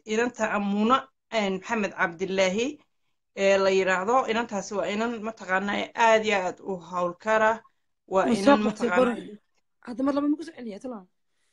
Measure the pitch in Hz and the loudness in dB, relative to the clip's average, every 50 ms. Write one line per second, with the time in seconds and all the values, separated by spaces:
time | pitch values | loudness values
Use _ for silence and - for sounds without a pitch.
0 | - 220 214 220 240 247 240 - 220 - 180 214 202 196 202 208 214 226 262 269 | -10 -4 -2 0 0 -2 -2 -4 -4 -2 -2 -2 -2 0 0 2 2 2 2 2
1 | - - _ _ _ - 226 226 202 196 190 185 - - 233 220 196 180 - 160 | 0 -4 _ _ _ -6 -4 -2 -2 0 -2 -4 -4 -4 -4 -2 -2 -2 -2 -2
2 | 180 180 170 160 190 175 190 190 190 185 185 220 240 285 302 - _ _ _ _ | -2 -2 -2 -4 -6 -4 0 2 2 2 2 0 -2 -4 -4 -8 _ _ _ _
3 | _ _ _ _ _ _ - 202 196 196 196 196 190 190 190 190 190 185 190 180 | _ _ _ _ _ _ -6 0 2 4 4 4 4 4 4 2 2 2 2 0
4 | 185 214 247 262 240 220 220 226 240 226 214 196 185 - 208 196 160 180 208 208 | 0 2 2 2 2 2 0 -2 -2 -4 -4 -6 -6 -6 -4 -4 -4 -2 -2 -2
5 | 226 240 240 220 208 226 - - 202 180 185 190 196 202 202 202 214 - - - | -2 -4 -4 -6 -8 -10 -12 -10 -6 -2 -2 0 0 -2 -4 -4 -4 -6 -2 2
6 | 233 226 220 220 214 214 208 196 185 180 - - - - 190 175 160 170 180 180 | 4 6 6 6 4 2 0 0 0 -2 -4 -6 -8 -8 -8 -8 -8 -8 -6 -4
7 | 180 175 175 - - 220 220 220 214 220 226 220 - _ _ _ _ _ _ _ | -4 -4 -4 -6 -2 0 2 4 4 2 2 0 -6 _ _ _ _ _ _ _
8 | _ - - 190 - 262 233 196 196 269 285 214 208 214 208 - 240 233 180 254 | _ -2 0 2 2 2 2 2 6 6 6 6 4 0 -2 -2 -2 0 2 4
9 | 254 240 226 190 185 196 208 - _ _ _ _ _ _ _ _ - 247 247 208 | 2 2 2 -4 -8 -12 -16 -20 _ _ _ _ _ _ _ _ -14 -12 -8 -4
10 | 262 285 269 285 285 294 302 302 330 320 - - 247 226 190 202 - 254 240 202 | -2 -2 0 0 0 0 -2 -2 -4 -12 -14 -14 -12 -12 -12 -12 -12 -12 -12 -12
11 | 185 _ _ _ _ _ _ _ _ _ | -14 _ _ _ _ _ _ _ _ _